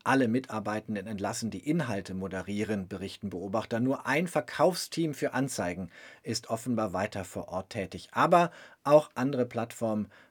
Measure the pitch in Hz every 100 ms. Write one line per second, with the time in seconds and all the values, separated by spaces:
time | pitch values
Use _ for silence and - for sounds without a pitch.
0 | - 135 117 123 - 110 104 107 - 101
1 | 101 101 98 - 110 98 147 170 123 101
2 | - 95 95 92 95 104 104 107 90 95
3 | 95 - 101 92 98 110 - 117 127 131
4 | 120 147 180 151 - - 165 175 - -
5 | 160 139 143 127 135 - 90 90 87 -
6 | - - - 110 - 113 127 113 107 90
7 | 104 101 90 101 - 90 - 113 92 90
8 | - 113 151 175 170 - - - 143 151
9 | - 123 135 127 123 117 117 - 113 107
10 | 101 - -